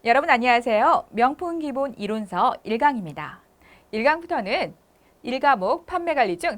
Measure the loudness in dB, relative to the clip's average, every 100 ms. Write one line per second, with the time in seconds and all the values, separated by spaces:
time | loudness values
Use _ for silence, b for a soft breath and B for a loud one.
0 | 4 2 4 2 4 2 4 2 4 2
1 | 0 0 0 0 -6 -6 -4 -4 -6 -6
2 | -6 -6 -4 0 0 0 -6 0 0 0
3 | -8 -10 -14 -16 _ _ b b b 0
4 | 0 0 -2 -6 -2 -4 -4 -10 _ b
5 | b b -8 0 2 2 0 -2 -2 -6
6 | -2 0 0 0 -4